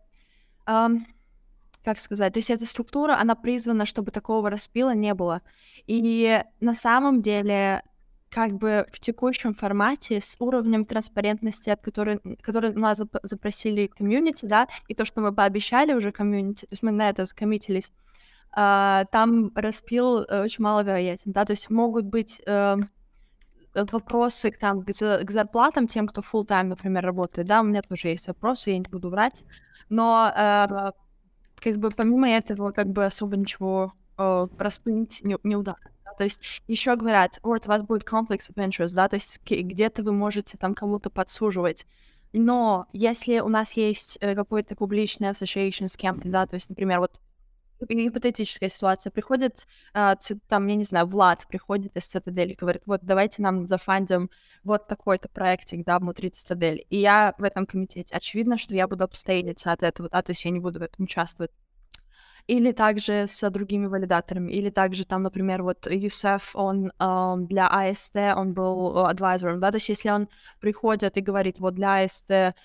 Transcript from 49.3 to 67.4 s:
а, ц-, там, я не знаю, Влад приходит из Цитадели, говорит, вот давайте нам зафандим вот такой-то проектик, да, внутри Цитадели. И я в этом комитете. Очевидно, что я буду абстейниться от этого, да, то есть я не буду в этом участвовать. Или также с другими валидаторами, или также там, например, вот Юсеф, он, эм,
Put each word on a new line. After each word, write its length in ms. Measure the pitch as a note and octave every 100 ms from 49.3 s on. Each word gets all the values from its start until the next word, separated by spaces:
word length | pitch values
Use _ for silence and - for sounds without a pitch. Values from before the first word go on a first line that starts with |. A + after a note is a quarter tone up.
| C4 B3+ - - _ _
а, 220 | G#3 G3+ G3
ц-, 220 | - G#3 -
там, 200 | G#3 G3
я 80 | G#3
не 80 |
знаю, 220 | G#3 F3+ F3
Влад 420 | G3 F#3 E3+ -
приходит 480 | F#3 - G3+ G3 -
из 120 | -
Цитадели, 480 | F#3 F#3 F3+ F3+ F#3+
говорит, 220 | F3 F3+ -
вот 160 | G3
давайте 380 | F3+ F#3+ G3+ -
нам 260 | G3+ F#3 F3
зафандим 640 | F#3 - F#3+ F#3+ F#3 F3+ _ _ _
вот 240 | F#3+ G#3 -
такой-то 420 | G#3 - F#3+ -
проектик, 560 | - F#3 F#3 - F3 E3+
да, 140 | F3+
внутри 300 | F3+ F3 F#3
Цитадели. 560 | - - F3 E3+ D#3 -
И 80 | G3
я 340 | G3+ G#3 G#3 -
в 60 |
этом 220 | G3 - F#3+
комитете. 500 | F#3+ F#3+ - - E3+
Очевидно, 420 | - G#3 A#3 A#3
что 180 | - F#3+
я 120 | F#3
буду 160 | F#3
абстейниться 680 | F#3 - - F#3 F3+ F3 F3+
от 120 | E3
этого, 260 | E3 - E3+
да, 120 | -
то 100 | -
есть 140 | F3 E3+
я 60 |
не 80 | F3+
буду 200 | F3+ E3+
в 40 |
этом 220 | E3+ - F#3
участвовать. 460 | - E3+ - E3+ _ _ _ _ - _ _ _ _ -
Или 240 | A#3+ A#3+
также 540 | A3+ G#3+ G#3 G#3 G#3 G3+
с 220 | - G3+
другими 340 | F#3+ G3 G3+ G3+
валидаторами, 640 | F#3+ F#3 F3 - F3+ F3
или 180 | G3+ G3+
также 360 | G3 F#3+ F#3 F#3
там, 180 | F#3+
например, 400 | F#3+ F#3+ F#3+ F#3
вот 240 | F3+ F3+ -
Юсеф, 640 | G3 G3+ - G3+ G3 - -
он, 360 | G3 G3 F#3+ -
эм, 480 | F#3 F#3 F#3 F#3